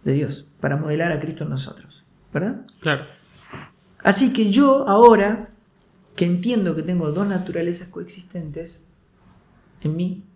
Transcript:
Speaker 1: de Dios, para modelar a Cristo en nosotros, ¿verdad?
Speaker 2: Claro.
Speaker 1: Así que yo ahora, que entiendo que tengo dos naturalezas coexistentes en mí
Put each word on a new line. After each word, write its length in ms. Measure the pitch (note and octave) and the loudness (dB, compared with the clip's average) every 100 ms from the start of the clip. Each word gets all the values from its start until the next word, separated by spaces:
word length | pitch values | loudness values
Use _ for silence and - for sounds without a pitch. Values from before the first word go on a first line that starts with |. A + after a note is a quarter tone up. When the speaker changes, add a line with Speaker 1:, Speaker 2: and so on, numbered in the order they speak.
Speaker 1:
de 80 | - | -2
Dios, 360 | C#3 C#3+ - - _ | -2 -2 -8 -16 _
para 160 | C#3 C#3+ | -4 -4
modelar 380 | D#3 D3+ E3+ | -2 -2 -2
a 60 | D3+ | -4
Cristo 240 | D#3 D#3 D3+ | -6 -8 -8
en 40 | |
nosotros, 520 | C3+ C3+ - - - _ _ _ | -8 -8 -14 -20 -20 _ _ _
¿verdad? 320 | D3 F#3+ - - _ | -6 -4 -6 -14 _
Speaker 2:
Claro. 240 | D#3 C#3 - - _ - - - - _ _ _ | -4 -4 -6 -20 _ -20 -20 -20 -20 _ _ _
Speaker 1:
Así 300 | - G3 C4 | 0 2 2
que 180 | - G#3+ | 2 2
yo 360 | G3+ C#4+ C4+ C#4 | 4 4 4 2
ahora, 600 | G3+ A#3 G#3+ G3+ A3+ - - _ _ _ _ _ - | 8 8 8 4 -2 -8 -20 _ _ _ _ _ -2
que 80 | F3 | 0
entiendo 500 | F3 A3 A#3+ F#3 D#3 | 0 0 0 0 -4
que 80 | |
tengo 280 | D#3 F3+ D#3 | -4 -2 -2
dos 120 | D3+ G3+ | -2 -2
naturalezas 640 | F#3 F3+ F3 E3+ F3 - | -4 -4 -4 -4 -6 -10
coexistentes 960 | - F3 - - F3+ D#3 D3 E3+ - _ _ _ _ _ _ _ _ _ _ | -14 -14 -16 -16 -14 -12 -12 -14 -18 _ _ _ _ _ _ _ _ _ _
en 140 | - D#3+ | -6 -4
mí 280 | F3+ F#3 - | -6 -6 -14